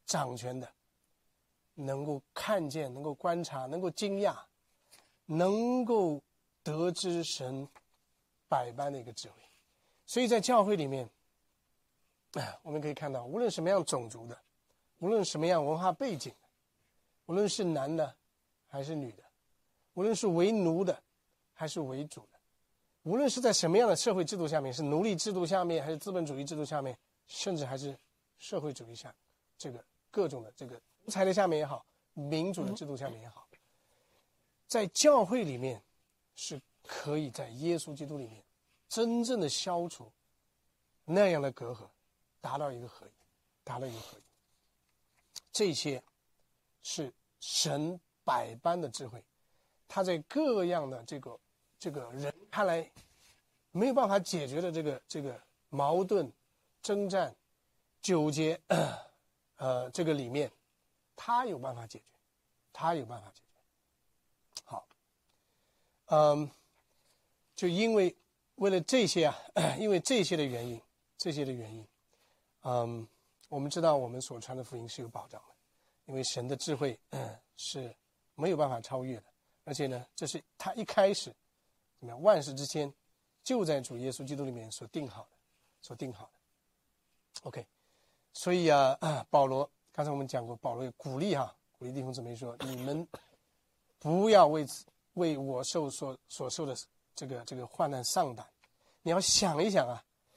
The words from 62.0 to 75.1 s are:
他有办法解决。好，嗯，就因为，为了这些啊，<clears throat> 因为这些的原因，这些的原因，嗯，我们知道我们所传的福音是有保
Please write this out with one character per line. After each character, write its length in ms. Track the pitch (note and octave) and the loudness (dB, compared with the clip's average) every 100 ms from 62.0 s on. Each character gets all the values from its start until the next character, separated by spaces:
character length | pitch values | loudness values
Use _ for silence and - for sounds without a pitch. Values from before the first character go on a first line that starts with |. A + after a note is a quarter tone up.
| - _ _ _ _ _ _ | -20 _ _ _ _ _ _
他 220 | - E3 | -4 0
有 100 | E3 | 0
办 160 | A#2 A#2 | -4 -12
法 60 | - | -14
解 120 | - | -20
决。 180 | _ _ _ _ _ _ _ _ _ _ _ - | _ _ _ _ _ _ _ _ _ _ _ -20
好， 220 | - G#2+ - _ _ _ _ _ _ _ _ _ _ _ - | -14 -14 -14 _ _ _ _ _ _ _ _ _ _ _ 2
嗯， 440 | D#3 D3+ D3 D3 - _ _ _ _ _ _ _ _ _ | 6 8 6 0 -8 _ _ _ _ _ _ _ _ _
就 140 | - F3+ | -4 0
因 260 | F3 A3+ | 2 4
为， 200 | A3 F3+ - _ _ _ - | 4 4 0 _ _ _ -2
为 140 | G3 | 2
了 100 | F#3 | 2
这 260 | - C4 F#3+ | 4 4 4
些 200 | - A#3+ | 4 2
啊， 100 | - - - | 2 -4 0
<clears throat> 160 | D#3 C3+ | 0 2
因 100 | G#3+ | 2
为 100 | F#3 | 2
这 240 | - B3+ | 4 2
些 120 | F3 E3 | 4 2
的 80 | |
原 220 | C#3+ A#2+ A#2+ | 0 -4 -6
因， 140 | A2+ - _ _ - | -10 -12 _ _ -8
这 160 | F3+ | -6
些 120 | D3 | -2
的 80 | C3+ | -4
原 200 | B2 A2 | -6 -10
因， 120 | A2+ G#2+ _ _ _ _ _ _ _ | -14 -16 _ _ _ _ _ _ _
嗯， 440 | C3 B2 A#2 A#2 A2+ _ _ _ _ | -2 -2 -2 -6 -10 _ _ _ _
我 100 | C#3+ | -6
们 120 | C#3+ | -4
知 100 | F3 | 2
道 160 | E3 C#3+ | 4 4
我 120 | B2 | 2
们 120 | B2+ | -6
所 200 | B2 A#2+ | -10 -12
传 160 | - C3 | -10 -10
的 80 | |
福 120 | A#2+ A#2+ | -10 -10
音 120 | A#2 | -12
是 140 | - | -12
有 60 | |
保 180 | A#2 | -12